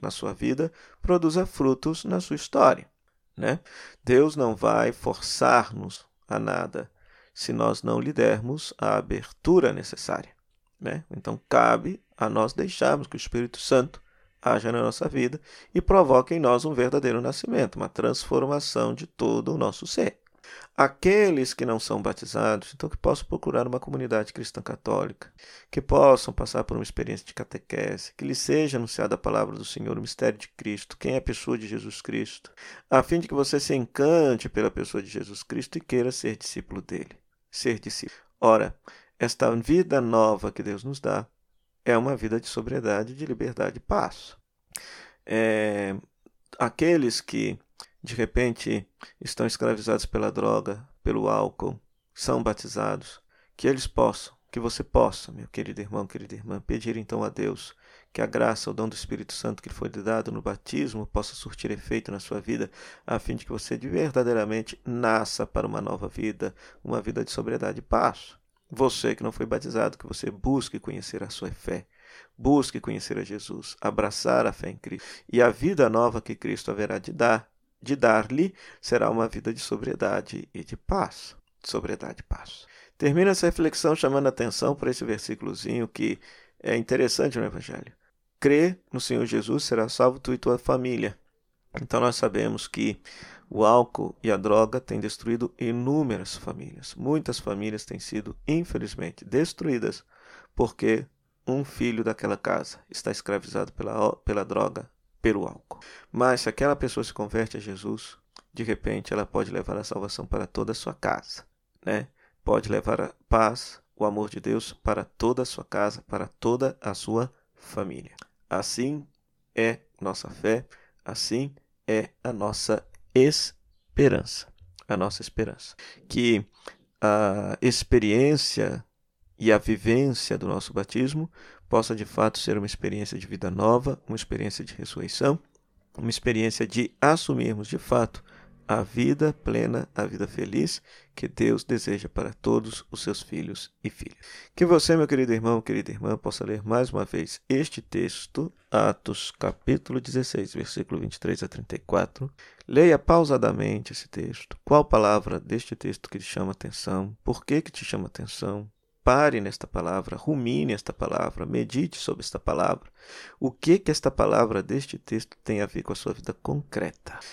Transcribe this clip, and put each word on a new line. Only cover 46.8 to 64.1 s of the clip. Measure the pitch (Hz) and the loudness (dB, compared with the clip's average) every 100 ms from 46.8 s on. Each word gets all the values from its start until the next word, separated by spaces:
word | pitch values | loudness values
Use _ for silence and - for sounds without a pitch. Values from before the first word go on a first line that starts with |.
| 160 170 123 - | 4 4 4 -2
que, | - 113 107 - _ _ - _ | -4 -4 -4 -6 _ _ -20 _
de | - | -10
repente, | 117 110 123 123 117 113 110 98 _ - _ | -4 0 2 0 0 -4 -4 -4 _ -20 _
estão | - - 117 | -12 -2 -2
escravizados | - 117 107 107 110 | 0 0 0 0 0
pela | - 110 107 | 0 0 0
droga, | 101 107 107 107 107 120 _ | 0 0 0 -2 -8 -14 _
pelo | 110 110 107 | -2 0 0
álcool, | 107 104 - 95 - _ _ _ | 2 0 -2 -8 -8 _ _ _
são | - - 127 | -8 -2 0
batizados, | 113 104 110 107 107 101 - - _ _ _ - | 0 -4 -6 -4 -4 -4 -8 -20 _ _ _ -2
que | 131 | 0
eles | 135 - | 0 -2
possam, | - 117 104 - - _ | 2 2 2 -10 -18 _
que | 120 | -6
você | 117 - | -6 -6
possa, | - 127 110 - - | 2 4 4 2 -12
meu | 110 113 | -14 -12
querido | - 104 104 | -10 -8 -10
irmão, | 101 104 98 | -8 -8 -8
querida | - 98 | -12 -14
irmã, | 104 107 98 | -14 -10 -10
pedir | - 117 113 113 | -6 -4 -4 -6
então | 104 110 | -6 -4
a | 107 | -4
Deus | - 104 98 - - _ - _ | -4 -4 -6 -12 -20 _ -20 _
que | 110 | -4
a | 110 | -2
graça, | 113 117 110 - | 2 2 2 -4
o | |
dom | 104 110 | -4 -6
do | |
Espírito | 110 - 110 101 | -6 -8 -8 -8
Santo | - 117 101 | -8 -6 -6
que | - | -12
lhe | |
foi | - 104 | -8 -8
dado | 113 101 113 110 | -4 -2 -2 -2
no | 110 | -6
batismo | 104 101 - 143 143 107 104 | -6 -8 -6 -4 -2 -4 -4
possa | 104 104 | -4 -4
surtir | - 110 - 110 | -10 -14 -8 -6
efeito | 101 - 113 - | -6 -4 -4 -4
na | 98 | -10
sua | - 104 | -8 -8
vida, | 104 117 104 - - - - | -4 -4 -4 -8 -20 -16 -6
a | 110 | -4
fim | - 120 | -2 -6
de | |
que | - | -6
você | 117 - 117 | -10 -6 -6
de | 131 | -2
verdadeiramente | 170 160 | 0 2